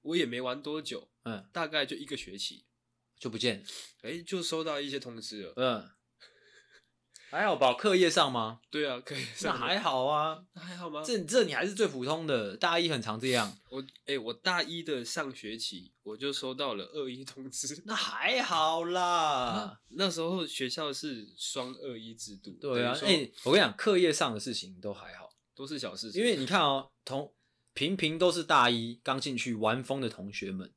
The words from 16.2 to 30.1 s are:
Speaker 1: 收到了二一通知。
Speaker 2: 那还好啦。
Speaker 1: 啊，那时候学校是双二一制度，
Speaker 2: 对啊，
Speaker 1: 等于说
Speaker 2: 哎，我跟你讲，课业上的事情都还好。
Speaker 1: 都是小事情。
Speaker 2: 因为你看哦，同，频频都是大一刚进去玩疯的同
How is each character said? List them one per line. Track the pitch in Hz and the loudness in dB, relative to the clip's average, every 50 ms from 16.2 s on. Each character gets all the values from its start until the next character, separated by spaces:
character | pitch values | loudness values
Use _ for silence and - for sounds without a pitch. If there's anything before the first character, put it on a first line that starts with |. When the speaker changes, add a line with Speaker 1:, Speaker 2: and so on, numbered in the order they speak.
| 131 143 | -4 -4
Speaker 1:
收 | 139 - 139 131 | -4 -2 -4 -4
到 | 127 131 143 135 110 | -4 -2 -2 -2 -2
了 | 98 92 | -4 -6
二 | - - 151 139 131 | -8 -6 -6 -6 -4
一 | 123 131 135 | -6 -8 -12
通 | - - 135 131 135 | -14 -14 -12 -14 -10
知。 | - - 139 139 151 160 - | -8 -6 -6 -6 -8 -8 -8
Speaker 2:
那 | 208 220 | -6 -4
还 | - - - - 117 143 190 254 254 | -2 -2 -4 -4 -2 0 0 2 0
好 | - - 175 160 156 156 165 165 170 | 0 0 2 2 4 4 2 0 0
啦。 | 170 180 180 | 0 0 2
Speaker 1:
啊， | 180 175 175 170 160 156 147 127 127 120 113 104 107 101 - - _ _ | 2 4 4 4 4 4 2 2 2 0 0 -2 -4 -6 -12 -16 _ _
那 | - 147 190 190 | -4 0 0 0
时 | 160 165 | 0 0
候 | 165 170 185 185 165 | 0 0 0 -2 -2
学 | 139 - - 135 123 | -4 -4 -4 -4 -4
校 | - - 156 147 | -2 -4 -4 -4
是 | 139 - - 151 131 113 104 - - | -4 -4 -6 -6 -6 -8 -10 -14 -12
双 | - - - - 139 123 127 131 | -8 -8 -6 -4 -4 -6 -6 -8
二 | - - 139 120 | -10 -10 -10 -10
一 | 113 110 113 113 | -10 -12 -14 -12
制 | 110 - 107 101 | -12 -12 -12 -14
度， | 95 - 104 87 - | -14 -14 -16 -14 -8
Speaker 2:
对 | - 143 127 120 | -4 0 2 2
啊， | 123 120 127 151 | 2 2 0 2
Speaker 1:
等 | 143 202 | 4 6
于 | 185 | 6
说 | 156 135 | 4 4
Speaker 2:
哎， | - - - - | -2 -8 -4 4
我 | 127 | 6
跟 | 151 208 | 8 8
你 | 175 | 8
讲， | 120 104 | 6 2
课 | - - 214 202 | 0 2 4 6
业 | 180 180 160 | 8 6 6
上 | 147 - 165 135 113 | 6 4 2 2 0
的 | 104 | -2
事 | - 131 | -4 -4
情 | 113 - - 95 92 90 | -4 -6 -6 -10 -16 -10
都 | 98 104 | -8 -8
还 | 98 - 90 90 - | -8 -8 -12 -16 -16
好。 | - - - _ _ _ _ _ | -16 -18 -18 _ _ _ _ _
Speaker 1:
都 | - 135 | -14 -10
是 | 139 151 139 | -8 -6 -6
小 | - 101 87 | -6 -6 -6
事 | 95 113 110 | -8 -10 -4
情。 | 101 185 | 0 2
Speaker 2:
因 | 226 | 2
为 | 240 208 | 4 2
你 | 143 131 | 2 2
看 | 143 185 190 | 2 4 6
哦， | 160 143 139 135 127 - _ _ _ | 6 6 4 2 0 -6 _ _ _
同， | - 131 135 151 - _ _ _ _ _ _ _ _ _ | -4 -4 -4 -4 -6 _ _ _ _ _ _ _ _ _
频 | - 135 165 196 | -2 0 0 2
频 | 185 165 156 160 160 | 2 2 0 2 4
都 | 180 180 | 4 4
是 | 170 175 | 4 4
大 | 156 156 160 139 123 123 | 2 6 8 8 8 8
一 | 120 113 113 117 117 - _ | 6 4 0 -2 -6 -4 _
刚 | - 131 135 | -2 -2 0
进 | - 143 131 117 | -2 -2 -2 -2
去 | - 127 117 | -2 -2 0
玩 | 107 110 107 117 131 123 | 2 4 2 2 2 0
疯 | - 135 139 | -2 -2 -2
的 | 131 | -2
同 | 113 | -4